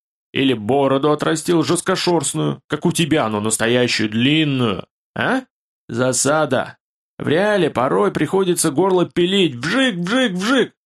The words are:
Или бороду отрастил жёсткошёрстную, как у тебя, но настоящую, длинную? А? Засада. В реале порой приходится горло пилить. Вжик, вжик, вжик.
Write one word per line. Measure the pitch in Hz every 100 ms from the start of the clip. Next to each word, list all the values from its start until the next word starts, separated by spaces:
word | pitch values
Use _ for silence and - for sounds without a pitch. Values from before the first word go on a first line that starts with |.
| _ _ _
Или | - 135
бороду | 113 104 139 139 135 151
отрастил | 147 156 160 - 170
жёсткошёрстную, | 131 156 - 180 180 170 139 156 151 143 -
как | 147 175
у |
тебя, | - 160 156 110
но | 107
настоящую, | 107 - 113 123 123 - 107
длинную? | 110 131 156 147 131 117 90 - _ _ -
А? | 135 262 262 _ _ _ -
Засада. | 117 127 117 131 156 147 123 - - _ _ _ -
В | 123
реале | 156 208 202 151
порой | - 131 185 202
приходится | - 151 190 180 165 165
горло | 139 190 185 165
пилить. | - 175 196 170 120
Вжик, | 147 247 254 175
вжик, | 175 254 247
вжик. | 180 208 262 151 _